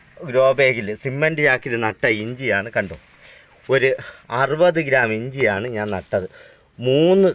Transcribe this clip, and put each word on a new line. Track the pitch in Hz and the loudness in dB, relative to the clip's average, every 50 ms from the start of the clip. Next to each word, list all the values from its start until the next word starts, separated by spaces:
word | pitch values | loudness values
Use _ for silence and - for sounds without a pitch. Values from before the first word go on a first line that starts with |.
| _ _ _ - - - | _ _ _ -16 -10 -2
ഗ്രോ | 120 127 131 135 135 131 | 2 4 4 4 4 4
ബാഗിൽ | 139 131 127 113 101 98 107 107 - | 2 2 2 0 -4 -6 -8 -8 -8
സിമൻറ്റ് | 139 127 139 151 156 160 151 151 | -8 -4 -2 -2 -2 0 0 2
ചാക്കിൽ | 143 127 123 - 143 120 117 117 | 2 2 0 0 -2 -4 -2 -2
നട്ട | 110 104 - - 127 113 107 107 | -2 -2 -2 -2 -2 0 -2 -4
ഇഞ്ചിയാണ്. | 113 127 123 135 120 101 101 98 117 - | -6 -8 -6 -4 -2 -2 -2 -2 -2 -4
കണ്ടോ, | 117 104 90 80 76 - _ _ _ - - - - - _ _ _ _ - 127 | -4 -4 -4 -8 -14 -18 _ _ _ -20 -20 -20 -20 -20 _ _ _ _ 0 0
ഒരു | 135 123 135 131 127 - - - - - - 113 120 | 2 2 2 0 -2 -6 -10 -20 -20 -14 -8 -2 -2
അറുപത് | 135 131 143 156 170 180 170 165 160 139 | 0 0 0 2 2 2 2 0 0 0
ഗ്രാം | 131 131 120 113 110 107 | 2 2 2 2 0 -2
ഇഞ്ചിയാണ് | 117 131 131 139 131 107 101 95 107 127 120 | -6 -6 -4 0 0 0 0 0 -2 -4 -4
ഞാൻ | 107 107 104 101 | -4 -4 -4 -4
നട്ടത്. | 92 85 - - 101 92 90 - - - - - _ _ _ _ - 120 127 | -6 -6 -4 -4 -4 -4 -6 -10 -18 -20 -20 -20 _ _ _ _ -6 -2 0
മൂന്ന് | 131 143 160 175 185 196 190 180 - | 2 4 4 4 4 4 4 4 2